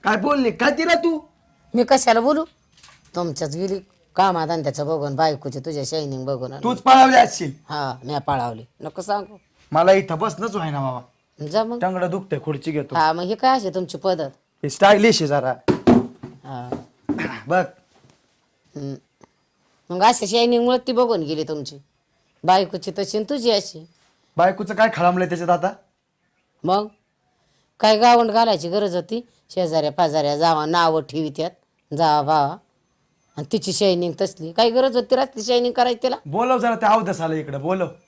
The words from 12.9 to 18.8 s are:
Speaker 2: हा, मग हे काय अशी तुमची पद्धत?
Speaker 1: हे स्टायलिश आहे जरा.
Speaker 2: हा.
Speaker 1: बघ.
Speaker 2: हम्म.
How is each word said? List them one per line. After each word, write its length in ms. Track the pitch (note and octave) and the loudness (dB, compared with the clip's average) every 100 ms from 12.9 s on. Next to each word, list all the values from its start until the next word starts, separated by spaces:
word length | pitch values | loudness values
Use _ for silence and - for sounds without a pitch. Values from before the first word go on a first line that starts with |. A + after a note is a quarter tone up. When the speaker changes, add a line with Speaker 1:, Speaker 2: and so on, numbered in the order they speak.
Speaker 2:
हा, 180 | E3 D#3 | 0 0
मग 100 | E3 | 0
हे 120 | F3+ | -4
काय 160 | A3 C4 | 0 0
अशी 200 | C4 G3 | 0 -2
तुमची 280 | F#3 F3+ D3+ | -6 -8 -4
पद्धत? 320 | G3 F3+ C#3+ _ _ _ | -2 -2 -6 _ _ _
Speaker 1:
हे 80 | D3 | -8
स्टायलिश 520 | - G3 G#3 A3+ - | 4 6 8 6 4
आहे 60 | D3+ | 2
जरा. 260 | C#3+ B2+ B2 - - - A#2+ B2+ - - - | 0 0 -2 -2 2 6 4 2 -12 -20 -18
Speaker 2:
हा. 380 | C#3 C3 B2 - - _ - D4 - - C3+ | -14 -14 -10 -12 -14 _ -8 -6 -6 -10 -2
Speaker 1:
बघ. 180 | F3+ F3+ - _ _ _ _ _ _ _ _ _ | 0 0 -8 _ _ _ _ _ _ _ _ _
Speaker 2:
हम्म. 180 | D3 | -12